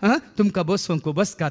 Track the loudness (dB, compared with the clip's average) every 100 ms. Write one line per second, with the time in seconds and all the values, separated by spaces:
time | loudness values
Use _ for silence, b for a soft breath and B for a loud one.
0 | 2 2 0 0 0 0 0 -2 -2 -4
1 | -2 -2 -2 -2 -4